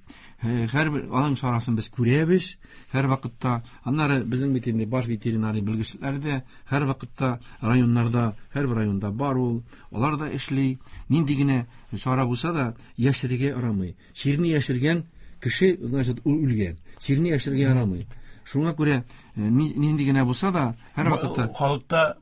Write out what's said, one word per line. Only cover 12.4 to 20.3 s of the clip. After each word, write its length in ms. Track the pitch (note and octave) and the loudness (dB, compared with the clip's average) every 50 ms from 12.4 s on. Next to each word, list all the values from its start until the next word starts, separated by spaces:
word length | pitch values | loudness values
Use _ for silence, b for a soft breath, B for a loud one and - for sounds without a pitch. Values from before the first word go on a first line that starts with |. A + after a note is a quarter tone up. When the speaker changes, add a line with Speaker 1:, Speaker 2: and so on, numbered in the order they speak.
| - E3 E3+ | -2 -2 -2
Speaker 1:
да, 220 | D#3 B2+ A2+ A2+ B B B B | 0 -2 -2 -4 B B B B
яшерергә 580 | B A#2 C#3 C3+ - - B2 B2+ A#2+ C3+ C#3+ C#3 | B 2 2 2 0 -2 -4 -2 -2 -2 -2 -2
ярамый. 400 | B2 B2 A#2 G#2+ F#2+ F#2 F2 - b b b b | -2 -2 -2 -2 -2 -4 -6 -8 b b b b
Чирне 360 | - - C#3 C#3+ D3+ F3 E3+ | -4 -2 0 0 2 2 2
яшергән 560 | D#3+ D3 B2+ - C3 B2 C3 D#3 E3 E3+ - - b b b b b b | 2 0 0 0 -2 0 2 2 0 0 -2 -8 b b b b b b
кеше, 360 | - B2 - - F#3+ F#3+ F3 - | -4 -4 0 4 4 4 4 2
значит, 380 | A#2+ A#2+ B2+ C#3 B2+ B2 A#2+ A#2+ - | -2 -2 -2 0 0 0 -2 -2 0
ул 120 | D3+ C#3+ D3+ D#3 | 0 2 2 2
үлгән. 340 | C3 A#2+ G#2+ G2 E2+ D#2+ - - b b b | 2 2 2 0 -2 -4 -8 -14 b b b
Чирне 300 | - - C3+ C#3+ E3+ F3 | -2 0 2 2 2 2
яшерергә 380 | D#3 C3 - C#3+ C#3 C3+ C#3 C3 | 0 0 0 0 0 2 4 4
ярамый. 380 | B2+ B2+ A#2 G2+ F#2 E2+ - - B B B B B B B | 4 4 2 0 -2 -4 -6 -10 B B B B B B B
Шуңа 300 | - - C#3 D#3 E3+ E3 | -6 -2 0 0 0 0
күрә, 280 | D#3+ D3+ D3 C#3+ B2 A#2+ B B B B B B | 0 2 2 2 2 0 B B B B B B
э, 60 | G#2+ | -4
ни-, 320 | G#2 G#2+ A#2+ C3+ D#3 D3 A#2+ | 0 2 2 2 2 2 0
нинди 320 | C3 D3 D3+ D#3 D3 C#3+ | 0 2 2 2 2 2
генә 180 | C3+ C#3 C3+ C3 | 4 4 4 4
булса 280 | B2 | 2